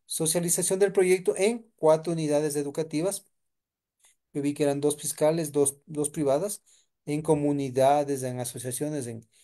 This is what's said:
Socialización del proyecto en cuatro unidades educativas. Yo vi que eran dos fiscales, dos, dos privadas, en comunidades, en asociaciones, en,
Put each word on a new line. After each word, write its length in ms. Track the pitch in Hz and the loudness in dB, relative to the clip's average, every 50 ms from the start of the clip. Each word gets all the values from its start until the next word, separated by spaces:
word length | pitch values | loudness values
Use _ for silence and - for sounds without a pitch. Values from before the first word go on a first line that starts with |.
| _ | _
Socialización 720 | - - - 165 156 - 175 175 175 - - 170 - 190 190 | -10 -6 -4 -2 -2 0 0 0 0 0 -2 0 0 2 2
del 140 | 202 190 | 2 2
proyecto 420 | 190 202 185 180 185 185 185 208 - | 4 4 4 4 4 2 2 0 0
en 340 | - 190 220 240 233 - _ _ | 2 0 0 0 -2 -8 _ _
cuatro 360 | _ - 156 156 156 156 170 | _ 4 4 4 4 2 -2
unidades 440 | 170 165 156 147 147 147 156 151 139 | -4 -2 0 0 0 0 0 0 -2
educativas. 680 | 147 143 143 139 165 160 160 156 151 170 196 190 - - _ _ _ _ _ _ _ _ _ _ _ _ _ _ _ _ _ _ _ _ _ | -2 -4 -4 -4 -6 -6 -4 -4 -2 -2 -2 -4 -6 -10 _ _ _ _ _ _ _ _ _ _ _ _ _ _ _ _ _ _ _ _ _
Yo 100 | - 147 | -6 -4
vi 120 | 139 143 139 | -2 -2 -2
que 80 | 147 151 | 0 0
eran 160 | 143 139 143 | 0 2 2
dos 160 | 143 147 143 | 0 0 0
fiscales, 560 | 147 - 156 - - 151 151 165 170 160 147 | -2 -4 -8 -2 0 2 2 2 0 -2 -2
dos, 260 | 135 147 143 139 - - _ | 0 2 2 2 0 -4 _
dos 240 | - 156 147 147 143 | -8 -4 -4 -4 -2
privadas, 520 | - 165 147 139 135 151 185 208 - - _ _ _ _ _ _ _ _ _ | -2 -2 0 2 2 2 0 -4 -6 -10 _ _ _ _ _ _ _ _ _
en 160 | - 147 151 | -6 -4 -2
comunidades, 1000 | 156 160 156 147 143 147 147 143 139 131 123 135 131 135 143 147 147 139 143 127 | 0 2 2 2 2 2 0 0 -2 -2 2 4 4 6 6 4 2 0 -2 -4
en 180 | 127 127 123 123 | -4 -4 -6 -6
asociaciones, 680 | 123 - - 127 123 127 127 - 147 151 151 147 120 | -8 -8 -10 -10 -8 -8 -6 -6 -4 -4 -4 -6 -6
en, 220 | 120 113 113 113 _ _ _ | -8 -10 -12 -14 _ _ _